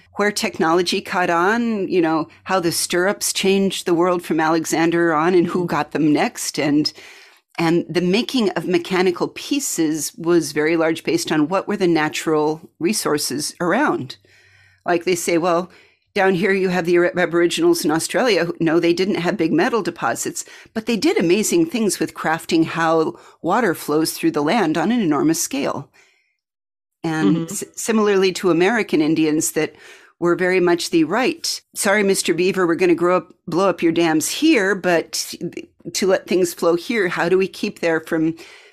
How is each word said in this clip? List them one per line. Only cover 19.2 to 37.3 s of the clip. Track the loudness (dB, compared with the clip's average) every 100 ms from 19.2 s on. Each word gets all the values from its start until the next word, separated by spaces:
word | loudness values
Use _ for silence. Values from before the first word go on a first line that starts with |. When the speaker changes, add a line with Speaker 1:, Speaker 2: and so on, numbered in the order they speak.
| -2 -2
Speaker 1:
big | 0
metal | 0 0 0
deposits, | -4 -4 -4 -4 -6 -10 -14 -18 -12
but | -10 -4
they | 0
did | 0 2
amazing | 2 2 2 2 2
things | 0 -2 -2
with | -6
crafting | -4 -4 -4 0 0
how | 0 0 0 2 0 -4 -20 _
water | -2 0 0
flows | -2 -2 -2 -2
through | -2 -2
the | 0
land | 0 0 0 0
on | 0
an | 0
enormous | 0 2 2 0
scale. | -2 -4 -4 -6 -10 _ _ _ _ _ _ _ _ _ _ _
And | -6 0 0 0
Speaker 2:
Mm-hmm. | -2
Speaker 1:
s-, | -8 -12 -10
similarly | -2 0 2 2 2
to | 0 0
American | 2 2 0 0 0
Indians | 2 2 2 0 -2
that | -2 -4 -6 -20 -20 -20 -4
were | -2
very | 0 2 2
much | 2 0 0
the | 0
right, | 2 0 -2 -2 -6 -8 _
"Sorry, | -4 0 2
Mister | 2 0 0
Beaver, | 0 0 2 0
we're |
gonna | 2 2
grow | 4 2 0
up, | -2 _ -4
blow | 0 0
up | 2
your | 0
dams | 2 2 0 -2
here, | 0 2 4 2
but | 0 0 0 0 -8 -8 -8 -10 -10 -16 _ -10
to | -2 0
let | 0 0
things | 0 0
flow | 0 0 0
here, | -2 -2 -2
how | -2
do | 0